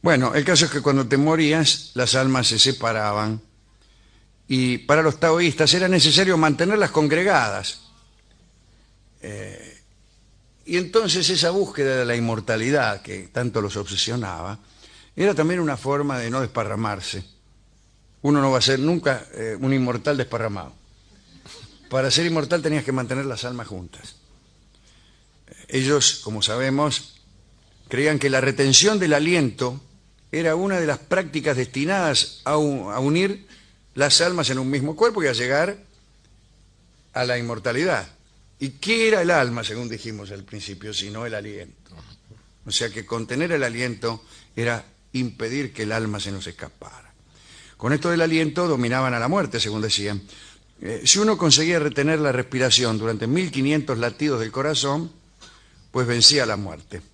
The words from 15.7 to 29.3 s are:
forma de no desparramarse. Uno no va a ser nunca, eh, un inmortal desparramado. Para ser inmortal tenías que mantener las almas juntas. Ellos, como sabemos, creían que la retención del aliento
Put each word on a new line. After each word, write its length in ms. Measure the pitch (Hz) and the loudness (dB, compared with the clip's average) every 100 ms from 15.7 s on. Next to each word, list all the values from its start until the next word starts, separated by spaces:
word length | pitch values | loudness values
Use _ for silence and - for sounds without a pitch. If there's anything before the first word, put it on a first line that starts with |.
| 127 | -2
forma 420 | 135 143 143 127 | -2 -2 0 -2
de 100 | 117 | -4
no 120 | 131 | -4
desparramarse. 840 | 123 - 104 104 110 98 95 95 90 _ _ _ _ _ _ _ _ _ | -2 -2 -4 -2 -4 -4 -8 -10 -12 _ _ _ _ _ _ _ _ _
Uno 180 | 139 147 | 0 2
no 120 | 139 | 4
va 80 | 131 | 2
a 20 | |
ser 180 | 123 135 | 2 2
nunca, 460 | 147 170 143 127 - | 2 0 0 -2 -6
eh, 240 | - 113 101 | -8 -6 -4
un 140 | 131 | 0
inmortal 420 | 135 127 117 151 143 | 2 0 -2 -2 -2
desparramado. 580 | 120 117 110 101 73 - - - _ - _ - - - - - - | -2 -4 -4 -6 -10 -18 -20 -20 _ -20 _ -20 -20 -20 -20 -20 -4
Para 220 | 131 131 | -2 2
ser 160 | 139 170 | 2 2
inmortal 340 | 165 139 170 | 0 0 0
tenías 220 | 156 151 | 0 -2
que 80 | 139 | -2
mantener 340 | 131 120 131 139 | -4 -4 -4 -6
las 180 | 113 | -6
almas 240 | 123 123 107 | -8 -10 -10
juntas. 480 | 95 87 - - - _ - _ _ _ _ _ _ _ _ _ _ _ - - | -12 -14 -18 -20 -20 _ -20 _ _ _ _ _ _ _ _ _ _ _ -20 -6
Ellos, 540 | 131 131 147 127 - | -2 2 4 4 0
como 180 | - 110 | -8 -4
sabemos, 720 | 101 113 131 135 147 131 - - _ - _ _ _ _ - | -2 0 0 2 0 -2 -8 -20 _ -20 _ _ _ _ -8
creían 300 | 123 151 151 | 0 0 2
que 100 | 139 | 2
la 120 | 131 | 2
retención 580 | 131 139 135 131 185 214 | 2 2 4 6 4 2
del 140 | 180 | 2
aliento 680 | 147 156 | 2 2